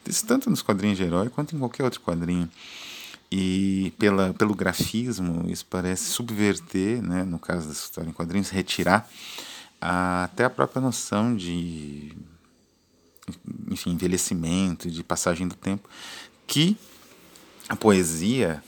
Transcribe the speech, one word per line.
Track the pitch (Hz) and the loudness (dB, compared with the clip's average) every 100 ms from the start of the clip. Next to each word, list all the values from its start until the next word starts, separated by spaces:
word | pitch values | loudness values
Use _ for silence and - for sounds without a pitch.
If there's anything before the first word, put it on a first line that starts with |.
| - | -4
Isso | - - | -4 2
tanto | 262 254 | 2 2
nos | 165 | 0
quadrinhos | - 101 104 95 | 2 2 2 2
de | |
herói | 90 87 117 | 2 2 0
quanto | - 147 151 | -4 -6 -4
em | |
qualquer | 123 - | -4 -2
outro | 131 - | -2 -2
quadrinho. | - 85 85 90 85 - - - - - - - _ | -4 -2 0 0 -2 -6 -18 -16 -16 -16 -16 -18 _
E | 95 92 92 98 95 92 - | -2 2 2 2 2 0 4
pela, | 104 98 92 87 | 4 6 4 4
pelo | 107 | 2
grafismo, | 101 92 - - 110 123 95 87 85 87 | 2 0 0 -2 0 -2 -2 0 0 -2
isso | 87 - | -4 -4
parece | 92 90 92 - | -2 0 -2 -2
subverter, | - 120 104 104 90 85 95 98 120 | -4 -4 2 2 2 -2 0 0 0
né, | 92 90 | 0 0
no | 95 85 | -2 -4
caso | - 87 76 | -2 -4 -4
dessa | 73 - | -8 -10
história | - 82 | -8 -8
em | |
quadrinhos, | 78 85 98 92 | -6 -2 -2 0
retirar | 95 - - 90 101 - - - - - - - _ | -2 -2 0 6 4 4 -14 -14 -14 -14 -16 -20 _
a, | 85 90 90 90 90 | 0 2 2 0 -2
até | 101 123 | 2 0
a | |
própria | 131 135 131 | 2 0 2
noção | 131 - - 101 117 110 | 0 -2 -2 2 2 0
de, | 87 87 85 82 73 73 76 82 80 82 _ _ _ _ _ _ _ _ - - - - - | -2 -2 -2 -6 -10 -12 -12 -16 -18 -20 _ _ _ _ _ _ _ _ -14 -14 -12 -10 -6
enfim, | 92 - | -4 -2
envelhecimento, | 85 92 90 - 92 82 90 95 82 90 | 0 0 0 0 -2 0 2 0 -2 -6
de | 82 | -8
passagem | - 82 92 85 90 | -4 0 0 0 -4
do | - | -4
tempo, | 95 101 - - - - - _ - | -6 -6 -8 -18 -16 -16 -18 _ -2
que | 139 170 214 - - - - - - - - - | 2 4 2 -6 -20 -20 -20 -20 -20 -20 -18 -8
a | 101 | 4
poesia, | 110 95 85 82 95 131 90 76 | 6 8 4 2 0 2 2 -2